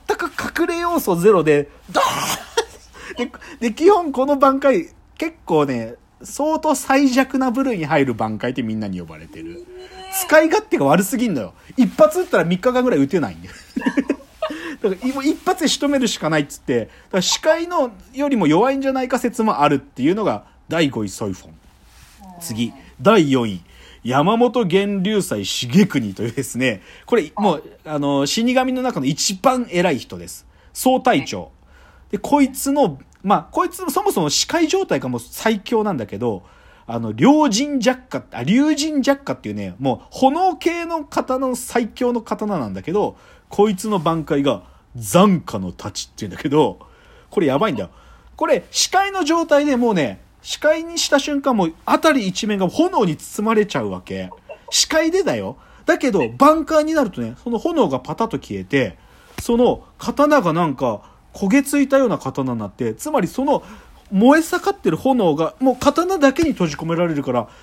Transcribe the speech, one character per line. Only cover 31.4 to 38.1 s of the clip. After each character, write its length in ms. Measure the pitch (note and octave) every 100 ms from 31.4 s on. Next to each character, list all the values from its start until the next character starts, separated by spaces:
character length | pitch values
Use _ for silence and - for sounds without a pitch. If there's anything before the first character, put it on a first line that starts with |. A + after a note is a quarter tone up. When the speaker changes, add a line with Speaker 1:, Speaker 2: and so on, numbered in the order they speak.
| E2 _ _ - - - -
Speaker 1:
で、 80 | G3+
こ 220 | - D4
い 100 | C4
つ 220 | C4 C#4
の、 260 | C#4+ A3+ C3+ - _
ま 140 | F#3+ F3+
あ、 120 | -
こ 120 | D#4
い 60 | F4
つ 120 | -
も 80 | F4+
そ 120 | F4+
も 100 | G4+
そ 80 | G4
も 100 | G3
視 180 | - -
界 200 | E4 D#4
状 180 | F#4+ F#4
態 140 | D3
が 80 | C3
も 100 | A#2+
う 20 |
最 400 | - - A3 A3
強 240 | - A3+
な 80 | G#3+
ん 40 | D3
だ 100 | G#2
け 120 | G2+
ど、 240 | A#2+ F#2+ - - - - -
あ 120 | A#2
の、 140 | A2+
両 380 | G#2+ G3 D4+ D4
神 280 | G#3 D4 C#4+
着 300 | A#3 B3+
火、 160 | -